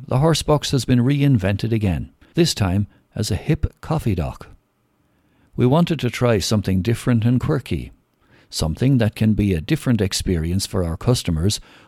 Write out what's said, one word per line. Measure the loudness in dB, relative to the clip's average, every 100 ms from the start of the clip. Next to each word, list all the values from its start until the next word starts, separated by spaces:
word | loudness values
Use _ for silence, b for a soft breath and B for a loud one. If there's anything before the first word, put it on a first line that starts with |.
| -2
the | 0
horse | 2 2
box | 2 0 0
has | -2 2
been | 2
reinvented | 2 2 4 4 2 0 -2
again, | 0 0 -2 -4 _ b
this | b 0
time | 0 0 0 -2 b b
as | -6 -4
a | -4
hip | -2 -2 -2 -6
coffee | -6 -4 -2 -2
dock. | -4 -8 -16 -20 _ _ _ _ _ _ _ _ _ -2
"We | 2
wanted | 2 2 0
to | -4
try | -2 0 2
something | 2 0 0 0
different | 0 -2 0 0 2
and | 0
quirky, | 0 -2 -4 -8 -8 -16 _ _ b b b
something | -6 -4 0 2 2
that | 2 2
can | 2
be | 2 2
a | 0
different | 0 -2 0 0
experience | 0 -2 -2 -2 0 -2 -2
for | -2 -2
our | -2
customers | 0 0 0 0 0 -2 B B